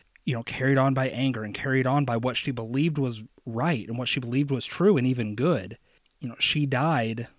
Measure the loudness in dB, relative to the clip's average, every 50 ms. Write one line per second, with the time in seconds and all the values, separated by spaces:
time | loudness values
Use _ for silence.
0 | _ _ _ _ _ -4 -4 -4 -6 -8 -4 0 2 4 4 4 4 4 2 2
1 | 0 -2 -2 0 0 0 0 -2 -6 -8 -8 -6 -2 0 0 2 2 2 2 2
2 | 2 2 0 0 0 -2 -2 -2 -4 -4 -4 -4 -6 -4 0 0 2 2 2 0
3 | -2 -2 -2 -6 -12 -18 _ _ _ -6 -4 -2 0 0 0 -2 -4 -6 -6 -4
4 | -2 -2 -2 -2 -2 0 0 0 2 2 0 -2 -4 -6 -2 4 4 6 6 6
5 | 4 2 2 0 -2 -4 -2 0 2 2 2 0 -2 -6 -12 -16 _ _ _ _
6 | _ _ _ _ -12 -12 -4 -2 -2 0 2 0 0 2 2 2 2 2 2 2
7 | 0 -2 -4 -6 -8 -10 -14